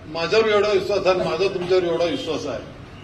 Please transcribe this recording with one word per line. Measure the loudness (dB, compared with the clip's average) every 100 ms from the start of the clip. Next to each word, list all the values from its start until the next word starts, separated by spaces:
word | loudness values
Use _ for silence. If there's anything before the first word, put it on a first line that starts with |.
| -12
माझ्यावर | -6 0 2 4
एवढा | 4 4
विश्वास | 2 2 0 2
आहे, | 2
माझा | 0 0 0
तुमच्यावर | -2 2 2
एवढा | 2 0 0
विश्वास | -2 -4 -6 -4
आहे. | -8 -10 -16 -18 -18